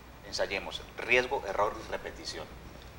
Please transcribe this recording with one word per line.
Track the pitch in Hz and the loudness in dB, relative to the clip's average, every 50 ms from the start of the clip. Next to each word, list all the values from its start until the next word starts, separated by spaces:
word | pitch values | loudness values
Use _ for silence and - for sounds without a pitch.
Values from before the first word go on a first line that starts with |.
| - - - - - | -16 -16 -16 -14 -10
ensayemos, | 101 98 - 95 90 98 95 90 78 - - - - - - | -4 0 0 2 2 2 0 -2 -2 -6 -6 -8 -8 -8 -4
riesgo, | - 113 120 127 127 127 139 120 - 101 | 2 6 8 8 8 6 4 0 2 2
error | - 101 101 110 107 110 - - | 4 4 4 4 2 0 -4 -4
y | |
repetición. | 98 95 - - - - - - 87 82 76 - - - - - - - - - - | -4 -4 -4 -4 -8 -6 -6 -6 -6 -6 -6 -8 -10 -12 -14 -14 -14 -14 -14 -12 -10